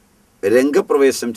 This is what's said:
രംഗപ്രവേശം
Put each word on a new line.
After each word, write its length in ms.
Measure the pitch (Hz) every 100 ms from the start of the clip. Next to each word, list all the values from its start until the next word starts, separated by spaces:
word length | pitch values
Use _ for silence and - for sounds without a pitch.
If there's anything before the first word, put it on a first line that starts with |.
| _ _ _ _ 98 120
രംഗപ്രവേശം 760 | 139 165 196 147 135 - 120